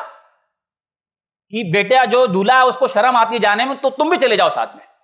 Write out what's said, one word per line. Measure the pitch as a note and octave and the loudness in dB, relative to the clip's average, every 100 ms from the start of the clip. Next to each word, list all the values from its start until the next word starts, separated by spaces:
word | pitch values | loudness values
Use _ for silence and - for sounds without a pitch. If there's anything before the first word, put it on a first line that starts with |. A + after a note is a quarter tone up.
| - - _ _ _ _ _ _ _ _ _ _ _ _ - | -4 -20 _ _ _ _ _ _ _ _ _ _ _ _ -12
कि | G#3+ F#3+ | -8 -4
बेटा | G3 G3 B3+ | -2 2 2
जो | A#3+ B3 B3 | 2 2 0
दूल्हा | F#3 G3+ C4 | 0 2 2
है | |
उसको | B3+ B3+ C4 | 2 0 -2
शर्म | G#3 B3 B3 | 0 2 2
आती | A3+ | 0
है | A#3 | 0
जाने | G3+ G#3 | 0 0
में, | C4 C4+ | -4 -2
तो | C4+ | -4
तुम | C4+ D4+ | -2 -2
भी | F4+ | 0
चले | B3+ G3+ | 0 2
जाओ | E3+ | 0
साथ | A#2+ A2+ | -2 -8
में, | - _ _ | -10 _ _